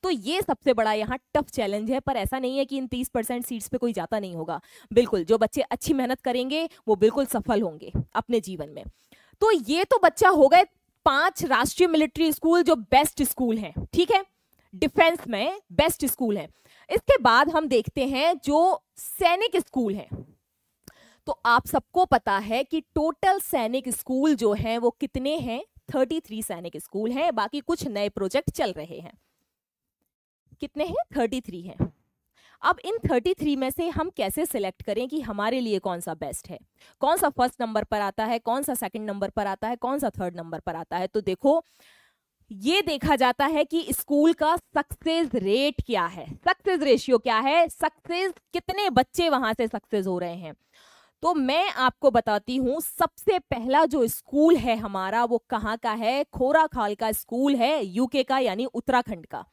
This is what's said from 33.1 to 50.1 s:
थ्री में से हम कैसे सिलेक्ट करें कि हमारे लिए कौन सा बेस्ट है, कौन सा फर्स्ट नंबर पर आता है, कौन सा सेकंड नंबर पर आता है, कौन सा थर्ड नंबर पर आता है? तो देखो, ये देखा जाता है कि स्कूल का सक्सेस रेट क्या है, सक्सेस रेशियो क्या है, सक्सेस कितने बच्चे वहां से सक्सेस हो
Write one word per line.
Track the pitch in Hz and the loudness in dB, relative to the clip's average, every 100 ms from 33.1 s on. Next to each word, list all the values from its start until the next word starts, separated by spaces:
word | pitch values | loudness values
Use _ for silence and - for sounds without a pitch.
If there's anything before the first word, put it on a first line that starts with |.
| 247 359 | 0 0
थ्री | 381 302 277 | -2 0 0
में | 262 | -2
से | - 349 | -2 -4
हम | 311 330 | -4 -6
कैसे | - 196 302 320 | -4 -4 -2 -4
सिलेक्ट | 226 190 - | -4 -6 -8
करें | - 202 254 | -6 -6 -4
कि | 302 | -6
हमारे | 226 202 214 262 | -6 -4 -2 -2
लिए | 233 196 | -2 -2
कौन | 196 175 | -4 -6
सा | 170 | -8
बेस्ट | 175 143 - - | -10 -10 -12 -14
है, | 170 _ _ - _ | -18 _ _ -20 _
कौन | 277 339 | 0 2
सा | 311 | 0
फर्स्ट | - 247 - | 2 -2 -2
नंबर | 233 214 | -4 -4
पर | - 214 | -2 -2
आता | 202 202 220 | -2 -4 -4
है, | 233 | -2
कौन | 226 254 | -2 -4
सा | 285 | -4
सेकंड | 247 196 220 214 | -6 -6 -8 -8
नंबर | 202 196 | -6 -4
पर | 220 202 | -4 -4
आता | 196 220 | -4 -6
है, | 240 | -4
कौन | 240 285 | -4 -2
सा | 262 | -4
थर्ड | - 180 175 | -4 -8 -8
नंबर | 165 165 | -10 -10
पर | 185 165 | -8 -8
आता | 160 175 | -6 -6
है? | 190 | -4
तो | 214 | -2
देखो, | 196 185 277 320 - _ _ _ _ _ _ _ _ | -2 0 2 2 -2 _ _ _ _ _ _ _ _
ये | 196 220 370 | -6 0 0
देखा | 320 285 - 277 | 0 -2 0 2
जाता | 254 247 285 | 2 2 0
है | 311 302 | 0 0
कि | 330 311 | -2 -2
स्कूल | - - 294 311 | -6 0 4 4
का | 330 311 349 | 4 0 0
सक्सेस | _ 302 - - 330 330 311 247 | _ -4 -4 -6 -2 0 0 -2
रेट | 190 226 285 - | 0 2 0 -2
क्या | - 208 170 | -4 -2 -2
है, | 180 151 - | -6 -16 -4
सक्सेस | - - - 359 | -2 -2 -2 0
रेशियो | 285 226 - 240 | 4 2 4 0
क्या | 254 220 | 2 0
है, | 269 320 330 | 2 4 2
सक्सेस | - 320 _ - 349 381 - _ | 0 -4 _ -6 -4 -4 -6 _
कितने | 349 - 381 403 | -8 -6 -2 2
बच्चे | 247 262 - 339 | 2 2 2 2
वहां | 269 226 | 2 0
से | 220 226 | -2 -2
सक्सेस | 208 _ 214 | -4 _ -2
हो | 190 | -2